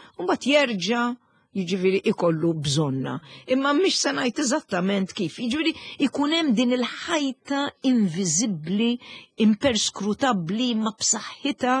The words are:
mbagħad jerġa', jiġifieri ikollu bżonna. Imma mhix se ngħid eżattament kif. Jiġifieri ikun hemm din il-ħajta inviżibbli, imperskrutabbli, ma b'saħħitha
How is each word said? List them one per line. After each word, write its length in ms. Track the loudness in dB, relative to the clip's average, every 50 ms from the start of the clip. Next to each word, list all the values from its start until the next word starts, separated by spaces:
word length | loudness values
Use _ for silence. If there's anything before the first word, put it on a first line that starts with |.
| -12 -20
mbagħad 380 | _ -6 -2 -2 -2 0 2 2
jerġa', 580 | 4 4 4 2 0 -4 -2 -2 0 0 0 -2 -2 -6 _ _ _ _ _ _ -6
jiġifieri 460 | -6 -4 -2 -2 0 2 2 2 2
ikollu 480 | 0 0 0 2 0 0 0 2 0 0 0
bżonna. 600 | 0 -2 -2 0 0 0 0 0 -2 -4 -6 -6 -8 -10 -14 -20 -16 -4
Imma 280 | -2 0 0 2 2
mhix 260 | 2 2 2 2 2 0
se 120 | -2 -2
ngħid 280 | -2 -2 -2 -2 -2 -2
eżattament 720 | -2 0 -2 -2 -2 -2 -4 -2 0 0 0 0 -2 -4 -4
kif. 240 | -6 -6 -6 -4 -6
Jiġifieri 340 | -4 -4 -2 0 -2 -2 -2 -4 -12 -14 -4 -2
ikun 360 | -2 -2 0 0 0 0 0
hemm 200 | 0 2 2 2
din 200 | 2 2 2 2
il-ħajta 840 | 0 -2 -4 -6 -10 -6 -4 -2 0 0 -2 -4 _ _ -4 -4 -2 -2 -4 -6 _
inviżibbli, 1080 | 0 2 4 4 4 2 0 -2 -2 0 0 0 0 -2 -2 -4 -4 -2 0 0 2 0 0 -2 -6 -16 -20 -20 -20 _ _
imperskrutabbli, 1300 | 2 4 4 4 4 2 0 2 2 -2 -2 -4 -4 -2 -2 -2 0 2 2 2 0 0 -2 -2 0 0 0
ma 200 | 0 0 -2 -2
b'saħħitha 840 | -4 -4 0 0 0 0 -2 -10 -14 -6 -4 -4 -2 0 0 2 2 0